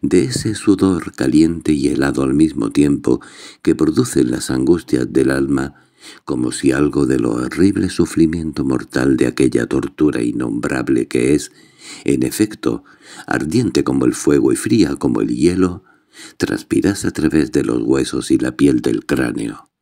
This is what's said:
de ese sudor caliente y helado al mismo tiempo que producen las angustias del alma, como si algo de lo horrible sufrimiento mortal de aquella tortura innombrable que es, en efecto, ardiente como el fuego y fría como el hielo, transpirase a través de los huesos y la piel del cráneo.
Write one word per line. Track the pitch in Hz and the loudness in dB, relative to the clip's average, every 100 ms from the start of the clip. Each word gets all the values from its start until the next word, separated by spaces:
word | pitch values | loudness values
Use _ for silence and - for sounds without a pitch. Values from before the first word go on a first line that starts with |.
de | - 90 | 2 2
ese | 127 - 110 | 2 -2 -4
sudor | 104 - 98 95 90 - | -4 0 4 4 2 -4
caliente | - 65 73 80 85 76 | -2 2 4 4 2 -2
y | 73 69 | 0 0
helado | 67 67 67 | 0 0 0
al | 67 | 0
mismo | 71 80 69 57 | 2 2 2 -2
tiempo | - 71 71 69 62 - - - - | 2 2 2 0 -2 -2 -20 -20 -6
que | - | -2
producen | 80 76 78 123 - 62 | 2 2 2 0 2 0
las | 64 - | -2 -4
angustias | 64 65 85 - 64 62 | -2 2 2 2 -2 0
del | - 65 | 0 2
alma, | 67 69 69 67 - _ _ - - | 0 0 -2 -4 -10 _ _ -20 -20
como | - 67 62 | -8 -4 -4
si | 60 69 | 0 0
algo | 65 73 71 67 | 2 2 2 0
de | 65 | 0
lo | 58 | 0
horrible | 58 64 65 92 95 95 | -2 -4 0 0 2 -2
sufrimiento | - 85 - 82 85 80 71 | 0 -2 2 2 0 -6 -4
mortal | 67 64 - 67 65 65 | -2 -2 -2 -2 2 2
de | 62 | 0
aquella | - 67 62 60 | 2 2 2 0
tortura | 67 - - 76 62 | -2 -4 0 0 0
innombrable | 58 57 62 57 - 67 64 65 58 | -4 -2 -4 -4 -4 -4 0 -2 0
que | 62 62 | 0 2
es, | 73 - _ - _ - - | 2 0 _ -20 _ -20 -10
en | - 67 | -2 0
efecto, | 64 - 107 - 65 58 - - - - - | 0 0 -2 -2 -4 -4 -10 -20 -20 -20 -6
ardiente | - 76 95 120 62 | -4 0 0 2 0
como | - 67 | 0 2
el | 64 | 0
fuego | - - 71 65 | 0 2 2 2
y | - | 0
fría | - 117 80 69 | 0 2 2 0
como | - 58 | -2 0
el | 55 | -2
hielo, | 60 80 90 92 87 _ _ _ - - - | 2 0 2 0 -2 _ _ _ -20 -20 -6
transpirase | - 50 - - - 101 - | -4 -4 -2 0 0 -2 -4
a | |
través | - 78 78 69 | -2 0 2 0
de | 73 | 0
los | 57 60 | 0 -2
huesos | 57 67 65 65 - | 0 0 0 -4 -2
y | 65 | 0
la | 64 62 | 0 0
piel | 71 - | 2 2
del | 67 53 - | 0 -4 -2
cráneo. | 65 62 57 57 52 - _ | -2 -2 -4 -8 -10 -18 _